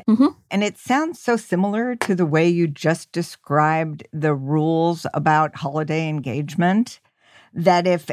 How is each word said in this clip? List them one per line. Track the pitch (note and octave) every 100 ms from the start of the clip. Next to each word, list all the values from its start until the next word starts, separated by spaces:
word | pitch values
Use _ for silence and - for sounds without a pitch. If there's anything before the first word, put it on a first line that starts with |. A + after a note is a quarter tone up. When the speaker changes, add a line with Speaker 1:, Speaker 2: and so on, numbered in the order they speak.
| -
Speaker 1:
Mm-hmm. | A3+ C#4+ - _
Speaker 2:
And | G3
it | G#3 -
sounds | - C4+ D#4+ -
so | - A3+
similar | - F3+ G3+ G#3+ B3 A#3+
to | - F3+
the | E3
way | D#3 F3
you | F3 E3
just | C#3+ D#3 E3+ -
described | E3+ F3 - - D3 D3+ D#3+ D#3+ D3+ -
the | D#3 D#3 C#3
rules | C3+ D#3 D#3+ E3 E3+ E3+ -
about | D#3 D#3+ D#3 D3+ -
holiday | D3 D3+ D3+ D#3 D#3+
engagement, | D3+ B2+ C3+ D3 - F3 G#3 A#3+ - _ _ _ - _
that | - F3 F3 F3+
if | F3 -